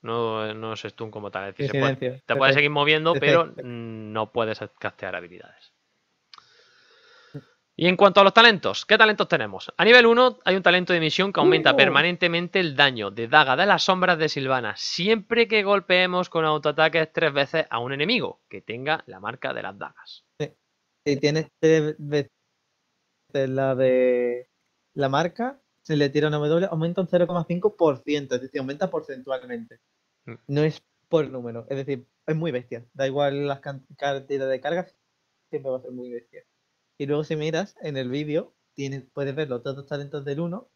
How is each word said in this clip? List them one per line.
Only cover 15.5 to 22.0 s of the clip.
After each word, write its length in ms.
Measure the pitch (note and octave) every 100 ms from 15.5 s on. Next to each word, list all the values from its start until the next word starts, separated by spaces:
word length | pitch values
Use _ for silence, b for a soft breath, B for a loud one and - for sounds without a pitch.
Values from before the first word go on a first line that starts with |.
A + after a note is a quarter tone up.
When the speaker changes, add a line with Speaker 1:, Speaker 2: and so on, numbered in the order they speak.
| G#3+
Speaker 1:
golpeemos 680 | G3 G3+ F#3 F3+ F#3 F3+ F3+
con 160 | E3 D#3
autoataques 680 | D3+ D3+ D3 D#3+ D#3+ D#3+
tres 220 | - D#3+
veces 320 | C#3 C#3 D#3+ D#3
a 80 | A#2
un 120 | B2
enemigo 500 | C#3 D#3 A#3+ A#2+ - _
que 140 | G2+
tenga 420 | _ A2+ C3+ D#3+ -
la 120 | F#2+
marca 360 | G#2 - C3+ B2+
de 80 |
las 120 | G2+ G2
dagas. 440 | D2+ _ - - _ _
Speaker 2:
Sí. 120 | D3+ _ _ _ _ _
Si 140 | - C#3+
tienes 280 | D3 D3+ D3+ _
tres 360 | D#3+ D#3+ D3+
veces 320 | D#3